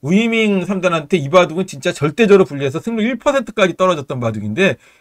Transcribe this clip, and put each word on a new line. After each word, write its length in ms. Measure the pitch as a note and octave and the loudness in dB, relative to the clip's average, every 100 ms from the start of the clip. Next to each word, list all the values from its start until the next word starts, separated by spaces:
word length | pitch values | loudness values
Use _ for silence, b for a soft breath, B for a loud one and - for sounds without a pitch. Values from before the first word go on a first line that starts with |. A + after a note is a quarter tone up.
우이밍 640 | C3+ F#3+ A#3 A3+ A3 G3 F3 | 0 2 2 2 0 0 -2
삼단한테 520 | G3 F3+ E3 C#3+ F#3 | -2 0 -2 -2 -2
이 120 | C#3 | 2
바둑은 360 | F3+ F3 D#3+ F#3+ | 4 4 0 -6
진짜 260 | C3+ F3 | -6 -6
절대적으로 540 | F3 C#3+ D3 A3 G3 F#3 | -2 -2 0 4 6 4
불리해서 340 | C#3+ C#3 D#3+ | 0 -4 -4
승률 260 | - A3+ G#3+ | -4 -4 -2
일 120 | C4 | -2
퍼센트까지 580 | - C#4 - - F#3+ D#3 | -2 -2 -2 -2 -2 2
떨어졌던 440 | F#3 E3 C3 C3 | 0 0 -4 -4
바둑인데 580 | A#2+ A2 G#2 G#2+ F#3+ B2+ b b | -4 -4 -6 0 0 -2 b b